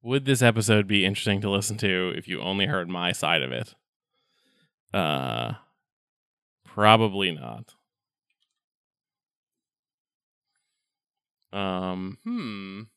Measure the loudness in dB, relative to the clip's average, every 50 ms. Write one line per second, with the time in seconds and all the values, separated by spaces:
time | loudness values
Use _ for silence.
0 | -4 0 -2 0 2 2 4 6 6 4 4 4 2 4 4 4 4 4 2 2
1 | 2 2 0 -2 -2 -2 -2 0 0 0 -2 0 -2 -2 -4 -2 -2 0 0 0
2 | 0 -2 -4 -6 -8 -8 -8 -6 -4 -4 -2 -2 0 0 0 -4 -4 -4 -6 -4
3 | -2 -2 -2 -2 0 0 0 0 0 -2 -6 -8 -8 -10 -14 _ _ _ _ _
4 | _ _ _ _ _ _ _ _ _ _ _ _ _ _ _ _ _ _ -4 -2
5 | 0 0 0 -2 -4 -4 -4 -4 -4 -6 -8 -10 _ _ _ _ _ _ _ _
6 | _ _ _ _ _ _ _ _ _ _ _ _ _ -14 -2 4 8 8 8 8
7 | 6 2 0 -2 -2 -2 -2 -4 -10 -12 -12 -12 -16 -20 -20 _ _ _ _ _
8 | _ _ _ _ _ _ _ _ _ _ _ _ _ _ _ _ _ _ _ _
9 | _ _ _ _ _ _ _ _ _ _ _ _ _ _ _ _ _ _ _ _
10 | _ _ _ _ _ _ _ _ _ _ _ _ _ _ _ _ _ _ _ _
11 | _ _ _ _ _ _ _ _ _ _ -6 -6 -4 -2 -4 -4 -4 -4 -4 -6
12 | -6 -8 -10 -10 _ -8 -8 -8 -8 -8 -10 -10 -12 -12 -14 -14 -16 _ _